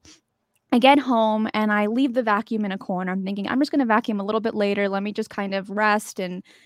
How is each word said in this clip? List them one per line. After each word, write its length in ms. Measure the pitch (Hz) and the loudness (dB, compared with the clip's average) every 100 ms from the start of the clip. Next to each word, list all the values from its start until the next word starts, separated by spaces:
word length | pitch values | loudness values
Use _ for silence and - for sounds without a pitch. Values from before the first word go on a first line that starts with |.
| - - _ _ _ _ _ | -20 -20 _ _ _ _ _
I 40 | 247 | 4
get 200 | 262 285 | 6 6
home, 500 | 262 226 220 214 220 | 4 2 2 2 -2
and 180 | 214 214 | 0 0
I 160 | 208 208 | 2 0
leave 280 | 233 277 | 0 0
the 80 | 240 | 0
vacuum 420 | 220 208 - 220 | 0 0 0 -4
in 80 | 202 | -4
a 60 | 190 | -6
corner, 340 | - 180 185 | -6 -4 -4
I'm 120 | 190 | -4
thinking, 220 | 190 202 - | -4 -6 -2
"I'm 100 | 247 | 0
just 100 | 294 | 0
gonna 140 | 302 | 0
vacuum 360 | 240 220 240 208 | 2 2 0 -4
a 40 | |
little 160 | 196 220 | -2 -2
bit 140 | 220 | -2
later, 340 | 214 202 202 202 | 0 0 0 0
let 140 | 196 | -2
me 100 | 202 | -4
just 160 | 208 220 | -6 -8
kind 240 | - 196 | -6 -6
of 140 | 196 196 | -6 -6
rest 480 | 202 214 208 - - | 0 2 2 -2 -8
and 240 | 185 180 - - | -6 -8 -12 -20